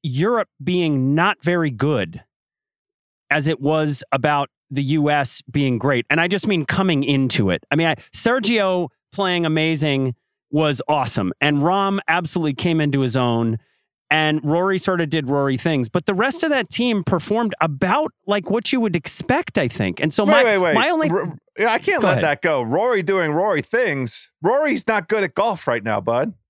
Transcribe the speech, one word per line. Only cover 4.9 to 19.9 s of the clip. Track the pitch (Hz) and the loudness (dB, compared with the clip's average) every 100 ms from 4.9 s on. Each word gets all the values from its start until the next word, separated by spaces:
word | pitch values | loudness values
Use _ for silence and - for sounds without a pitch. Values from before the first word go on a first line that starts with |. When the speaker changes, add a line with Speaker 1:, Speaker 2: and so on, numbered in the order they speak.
| 156 147 | 0 2
Speaker 1:
S | 147 139 - - | 2 0 -6 -4
being | 143 135 120 | -2 0 0
great. | 123 127 - | 0 0 0
And | 151 | 0
I | 170 | 0
just | 196 - | 0 0
mean | 185 143 | -2 0
coming | - 185 151 | 0 2 2
into | 139 139 131 - 101 | 2 2 2 2 0
it. | 87 _ | 0 _
I | 147 | 0
mean, | 165 | 0
I, | 139 - | -2 -6
Sergio | - 226 247 208 233 190 185 165 _ _ | -4 0 0 0 0 2 0 -2 _ _
playing | - 196 175 165 | -4 -2 0 0
amazing | 156 160 160 156 139 131 120 _ _ _ | 2 0 0 0 2 0 -4 _ _ _
was | 147 156 131 - | 0 0 0 0
awesome. | 151 123 - 92 - | 0 0 -2 -2 0
And | 143 143 | 0 2
Rahm | 151 190 196 196 - | 2 2 0 -2 0
absolutely | 170 170 180 156 | -2 0 -2 -2
came | 131 175 160 | -2 0 2
into | 151 139 | 2 0
his | 131 123 | 0 0
own. | 123 117 117 113 _ _ _ _ _ | 0 2 0 -2 _ _ _ _ _
And | 156 156 151 | 0 2 0
Rory | 147 165 190 190 | 0 0 0 0
sort | - 180 | -2 -2
of | 165 | 0
did | 156 131 | -2 0
Rory | 143 139 131 | 0 0 0
things. | 170 151 113 | 0 0 0
But | 180 156 | -2 -2
the | |
rest | 190 247 330 | 0 0 0
of | 320 | 0
that | 277 208 | 0 -2
team | - 247 214 | -2 0 0
performed | 175 180 - 214 226 - | 0 -2 0 -2 -2 -2
about | 165 139 185 247 311 _ - | -4 -2 0 0 -2 _ -4
like | 208 180 | -4 0
what | 214 - | -4 -2
you | 262 | -2
would | 226 170 | 0 -2
expect, | - - - 269 349 - | -4 -8 -2 -2 0 -2
I | 131 | -2
think. | - 98 | -2 -4